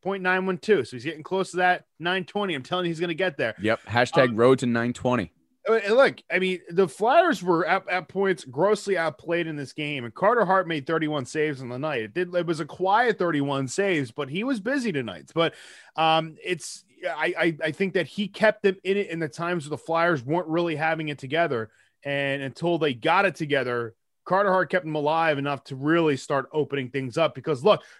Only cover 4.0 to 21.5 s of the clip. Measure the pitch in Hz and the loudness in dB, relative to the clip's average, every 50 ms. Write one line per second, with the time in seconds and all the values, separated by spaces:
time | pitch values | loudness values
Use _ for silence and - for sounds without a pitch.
4 | 127 - - 147 131 123 110 107 117 131 135 127 131 120 117 117 117 120 120 - | 2 4 6 4 4 4 4 6 6 6 6 6 2 0 0 0 -2 -2 -4 -2
5 | - 123 123 117 90 - _ _ _ _ _ _ - 202 226 220 202 196 226 262 | 0 0 0 0 -2 -4 _ _ _ _ _ _ 0 0 2 2 2 4 4 6
6 | 269 190 127 - _ - 160 185 185 185 185 170 - - 170 185 196 - - - | 6 4 2 -2 _ -4 -2 0 0 0 -2 -4 -6 -2 2 2 2 2 2 0
7 | 202 233 285 339 370 339 247 180 175 180 170 160 180 156 185 190 - - 180 185 | 2 4 6 6 6 4 0 0 2 2 2 2 2 2 0 0 0 -2 -4 -4
8 | 165 - - 190 196 190 185 - - 131 120 139 180 208 214 208 - 202 190 170 | -4 -4 -4 0 0 0 0 -2 -6 -8 -2 2 2 2 2 0 0 -2 -2 0
9 | 165 156 147 - - 170 170 175 165 165 156 147 139 123 - - 147 147 147 135 | 0 -2 -4 -6 -6 -4 -2 -2 -2 -4 -6 -8 -10 -10 -8 -8 -6 -6 -6 -6
10 | 120 117 - - 180 208 247 240 196 175 190 190 175 165 165 147 127 - 165 160 | -8 -10 -4 0 2 4 4 4 4 4 4 2 2 0 -4 -4 -2 -2 -2 0
11 | 156 151 151 143 127 - - 156 151 156 147 123 135 120 123 127 147 156 143 120 | 0 -2 -2 -4 -4 -4 -2 -2 -2 -2 -2 -6 -10 -10 -8 -6 -6 -4 -4 -4
12 | 110 107 104 175 180 175 175 175 170 165 165 147 160 143 - - 180 190 202 226 | -6 -4 -4 -6 -6 -2 -2 -2 -2 -2 -4 -4 -6 -8 -6 -4 0 2 4 4
13 | 254 233 - - 180 170 151 143 139 143 139 135 135 123 - - 202 196 175 151 | 4 2 0 0 0 0 2 0 0 0 0 -2 -2 -2 -2 -2 0 2 0 0
14 | 135 117 - - 143 127 147 190 226 269 277 208 180 240 285 285 233 220 156 135 | -2 -4 -6 -8 -8 -6 -4 -4 -2 -2 -2 -2 -2 -2 -2 -2 -2 -2 -2 -4
15 | 123 104 90 80 69 - - 160 165 151 - - - - - - - - _ 156 | -4 -6 -8 -12 -16 -6 -2 0 0 0 -2 -6 -16 -20 -20 -20 -20 -10 _ 0
16 | 160 160 160 160 160 160 151 - - 180 180 - - - - - _ _ _ _ | 2 4 4 2 0 -2 -10 -12 -6 -6 -6 -6 -6 -14 -16 -18 _ _ _ _
17 | 170 175 160 147 156 175 - 165 165 170 160 143 160 156 143 - 196 190 - 185 | -8 -8 -4 -2 -2 -2 0 0 0 0 0 0 -4 -4 -2 -2 -4 -2 0 -2
18 | 160 - - 202 208 196 - - 220 214 214 - - 196 190 - - 185 196 202 | -4 -2 -4 -6 -6 -6 -2 2 2 2 2 4 0 0 0 0 -4 -2 -2 -2
19 | 190 160 165 165 160 147 - - 170 175 180 170 139 147 151 - - - 165 165 | -2 -4 -4 -6 -6 -6 -6 -6 -4 -4 -4 -4 -4 -6 -10 -10 -6 -2 0 2
20 | 170 175 170 135 117 135 160 180 165 160 156 170 175 170 156 139 160 160 165 160 | 2 2 2 0 0 -2 -2 -2 -2 0 -2 0 0 0 -2 -2 -2 -2 -2 -2
21 | 156 151 143 - - 127 147 165 170 156 | -4 -6 -8 -8 -6 -2 0 0 2 2